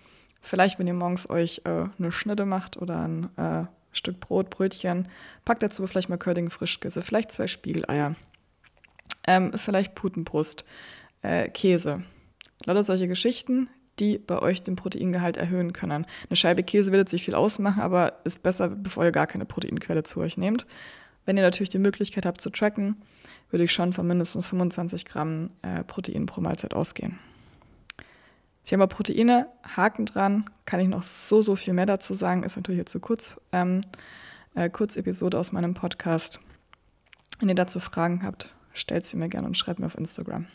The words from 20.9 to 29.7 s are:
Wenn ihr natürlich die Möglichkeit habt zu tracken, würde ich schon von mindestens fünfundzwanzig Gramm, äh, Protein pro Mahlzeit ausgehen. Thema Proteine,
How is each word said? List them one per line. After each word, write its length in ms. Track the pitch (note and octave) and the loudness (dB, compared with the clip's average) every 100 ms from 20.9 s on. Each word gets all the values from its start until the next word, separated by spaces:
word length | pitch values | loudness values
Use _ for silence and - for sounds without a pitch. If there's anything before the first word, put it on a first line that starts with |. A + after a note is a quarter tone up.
| - - _ - | -20 -20 _ 0
Wenn 80 | G3 | 4
ihr 60 | |
natürlich 260 | F#3 F#3 F#3+ | 6 4 0
die 100 | F#3+ | 2
Möglichkeit 460 | G3 G3 G3 - | 2 2 -2 -2
habt 160 | F#3 F3+ | -4 -2
zu 80 | - | -6
tracken, 480 | - G#3 G#3 G3+ G#3 - _ - - _ | 0 0 2 -2 -4 -10 _ -20 -20 _
würde 140 | E3+ | 2
ich 80 | E3+ | 2
schon 180 | - F3 | 2 0
von 140 | F3+ F3 | 0 2
mindestens 400 | F3 E3+ - F3 | 2 0 -2 -2
fünfundzwanzig 580 | F3+ F3+ F3 E3+ F3 | 0 0 0 -4 -6
Gramm, 460 | - - D#3 D#3+ E3+ - | -6 -6 -4 -4 -6 -8
äh, 240 | F#3 E3+ | -8 -6
Protein 400 | - - F3+ - | -6 -8 -6 -4
pro 160 | - - | -4 -2
Mahlzeit 320 | E3+ F3 - | -2 -2 -4
ausgehen. 460 | - E3 - - F3+ - - - - - _ - - - - _ _ _ _ | 0 0 0 -4 -8 -14 -20 -20 -20 -20 _ -16 -14 -18 -20 _ _ _ _
Thema 220 | - G3 F#3+ | 0 4 4
Proteine, 600 | - G3+ - A#3 B3 D4 - - | 2 -2 4 6 6 4 -6 -8